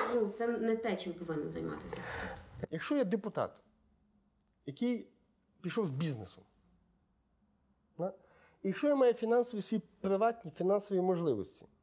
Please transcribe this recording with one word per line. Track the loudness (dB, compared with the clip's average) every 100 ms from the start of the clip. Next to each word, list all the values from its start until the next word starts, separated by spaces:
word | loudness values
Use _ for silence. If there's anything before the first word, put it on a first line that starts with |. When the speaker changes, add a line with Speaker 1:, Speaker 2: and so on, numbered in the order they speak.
| 0
Speaker 1:
ну, | 2 0
це | 0 -2
не | 0 2 2
те, | 0 -2
чим | -4
повинен | -6 -4 -4 -4
займатися | -6 -6 -6 -8
депутат? | -10 -8 -8 -8 -10 -14 -10 -6
Speaker 2:
Якщо | -4 0 2
я |
депутат, | 2 0 -2 -2 -2 -4 _ _ _ _ _ _ _ _ _ _ -12
який | -2 -2 -2 -6 _ _ _ _ _
пішов | -6 -2 -2
з |
бізнесу, | -2 -2 -4 -8 -14 -20 _ _ _ _ _ _ _ _ _ _ _ _ _ _ -6
да? | -6 -6 _ _ -20 _
І | -4
якщо | 2 4
я |
маю | 6 6
фінансові, | 4 2 2 2 -2
свої | -2 -2 -4 _
приватні | 0 4 2 0 -6
фінансові | 0 2 2 2 2
можливості, | 2 2 2 0 -2 -12 -20 _